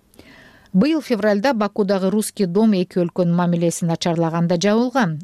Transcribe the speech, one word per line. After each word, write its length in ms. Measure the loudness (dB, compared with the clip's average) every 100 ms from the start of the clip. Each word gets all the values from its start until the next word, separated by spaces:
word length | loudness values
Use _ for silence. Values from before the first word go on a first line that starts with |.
| _ -20 -20 -20 -20 -20 _
Быйыл 280 | 0 2 0
февралда 520 | -2 -2 0 0 0
Бакудагы 560 | 0 -2 -2 0 0 0
Русский 360 | 0 -2 -4 -2
дом 280 | 2 2
эки 260 | 2 0 -2
өлкөнүн 340 | -2 0 0 2
мамилесин 520 | 0 0 0 0 -2
начарлаганда 680 | -2 -2 0 0 0 0 0
жабылган. 640 | 0 0 0 0 -2 -4